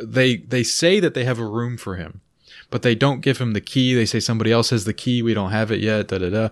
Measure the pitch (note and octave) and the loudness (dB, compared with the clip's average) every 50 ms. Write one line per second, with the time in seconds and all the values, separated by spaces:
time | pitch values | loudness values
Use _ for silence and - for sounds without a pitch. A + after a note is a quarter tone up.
0 | A#2 A2+ A2 B2+ B2+ C3 B2 F#2+ - - B2 B2+ A#2+ - - - D#3+ E3+ F#3+ G#3 | -8 -4 0 2 4 4 2 0 -2 -4 -2 -2 0 0 0 2 2 4 4 4
1 | F3+ D#3 - C3 A#2+ B2+ B2 A#2 A#2 G#2+ G#2 A#2 A#2+ A#2+ A#2+ A#2 - G2+ F#2 F2+ | 2 0 0 0 -2 -2 -2 -4 -4 -6 -4 -4 -4 -4 -6 -8 -8 -8 -8 -8
2 | E2 D#2+ F2+ F#2+ _ _ _ _ _ _ - - - - - A#2 - B2 A#2 A2 | -8 -12 -14 -18 _ _ _ _ _ _ -20 -20 -16 -8 -6 0 2 2 2 4
3 | C#3 C#3+ C#3 B2 - C#3 C3 - C3 A#2 G#2+ G#2 - - - C3+ B2+ B2+ B2+ A#2+ | 2 2 2 0 0 0 0 0 0 -2 -2 -2 -4 -2 0 2 2 4 4 2
4 | A2+ G#2 - A2+ G2+ - A#2 A2+ G#2+ A2 A#2 A#2 A2 - B2+ A2+ G2 A2+ G#2 - | 2 2 0 -2 0 0 0 0 2 4 4 4 4 2 0 0 -2 -2 -6 -4
5 | - B2+ B2 B2 A2+ A#2 A2 G#2 G2 F#2 G#2 G#2+ A2 G#2+ A2+ G2 G2 G#2+ G#2+ G#2+ | -2 0 0 0 2 0 0 0 -2 -2 -2 -2 -2 0 -2 -2 0 0 0 0
6 | G2 - - F#2+ F#2 F2+ G2 A2 A2+ G#2+ | -2 -2 -2 -2 -2 0 0 0 -2 -2